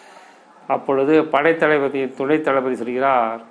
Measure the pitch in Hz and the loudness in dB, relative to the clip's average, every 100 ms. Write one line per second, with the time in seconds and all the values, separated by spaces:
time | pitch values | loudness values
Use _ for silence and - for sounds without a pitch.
0 | - - - - - - - 135 - 139 | -20 -20 -20 -20 -20 -20 -4 -4 0 0
1 | 135 156 156 135 151 165 156 151 139 135 | 4 2 2 2 2 2 2 2 0 -2
2 | 131 131 135 156 156 135 131 123 117 123 | -6 -4 -2 0 0 0 -2 -4 -6 -2
3 | 135 131 113 113 117 | 0 0 0 -4 -12